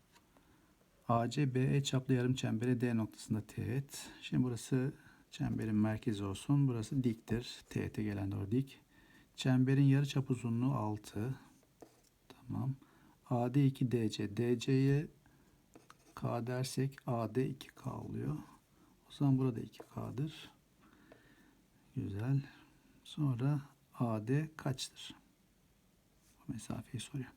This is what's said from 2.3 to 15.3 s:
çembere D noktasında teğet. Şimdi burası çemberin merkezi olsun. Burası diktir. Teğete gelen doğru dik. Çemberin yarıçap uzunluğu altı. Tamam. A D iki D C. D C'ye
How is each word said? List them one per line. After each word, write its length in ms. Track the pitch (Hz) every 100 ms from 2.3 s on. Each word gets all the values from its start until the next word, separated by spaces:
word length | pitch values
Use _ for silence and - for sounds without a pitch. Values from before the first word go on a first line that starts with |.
| 127
çembere 460 | 120 110 123 123
D 160 | 123 113
noktasında 440 | 110 - - 107 -
teğet. 640 | - 101 131 139 - - -
Şimdi 220 | - 135
burası 500 | 127 113 - 131 135 - - - _
çemberin 440 | - 127 113 113 107
merkezi 480 | 107 110 117 101
olsun. 440 | 101 98 - 143 135
Burası 360 | 117 107 135
diktir. 600 | 123 110 - 113 - - -
Teğete 340 | 104 98 -
gelen 280 | 107 101 98
doğru 200 | 101 98
dik. 300 | 123 139 - _ - - - _ -
Çemberin 480 | 135 127 131 135
yarıçap 480 | 139 135 139 139 131
uzunluğu 420 | 120 120 117 131
altı. 680 | 127 107 107 - 104 123 131 - - _ _ - _ _ _ -
Tamam. 480 | - - 104 131 135 - _ - _ -
A 240 | 123 123
D 120 | 139 135
iki 260 | 135 123
D 180 | 120 110
C. 280 | - 104 104
D 220 | 120 117
C'ye 480 | 135 131 135 143 185 - _